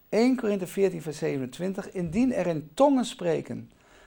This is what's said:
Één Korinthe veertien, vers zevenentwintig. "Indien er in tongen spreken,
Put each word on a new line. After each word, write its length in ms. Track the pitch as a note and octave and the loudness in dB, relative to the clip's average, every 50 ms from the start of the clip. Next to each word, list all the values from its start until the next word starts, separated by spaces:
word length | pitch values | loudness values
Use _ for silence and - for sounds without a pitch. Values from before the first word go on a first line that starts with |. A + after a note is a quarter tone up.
| _ _ | _ _
Één 260 | - G3+ A#3 B3+ C4 | 2 4 4 4 4
Korinthe 320 | A#3+ - G#3 G3+ G3+ F3+ E3 | 2 0 0 0 -2 -2 -4
veertien, 340 | - - G3 F#3+ E3+ E3+ | 0 2 2 2 2 -2
vers 160 | C#3+ D#3+ C#3+ - | -6 -8 -6 -4
zevenentwintig. 760 | - D#3 D3 C#3 C3 B2 - - E3+ F#3+ G3 G#3+ - - | -4 -2 -2 -2 -4 -6 -6 -6 -6 -6 -6 -6 -10 -8
"Indien 420 | - G3 F3 E3+ D#3 G#3 B3+ C4 - | -8 -6 -6 -2 0 2 2 2 2
er 140 | F3 F3+ F3 | 0 0 0
in 220 | E3+ D#3 D#3 - - | -2 -2 -4 -6 2
tongen 320 | - C4+ D4 C#4 B3+ A#3 | 4 4 6 6 4 2
spreken, 640 | - - - F3+ E3+ D#3+ C#3+ C#3+ - A#2+ A2+ A2+ A#2 - _ _ _ - - - | -2 -6 -4 -2 0 0 0 -2 -6 -10 -10 -12 -14 -20 _ _ _ -20 -20 -20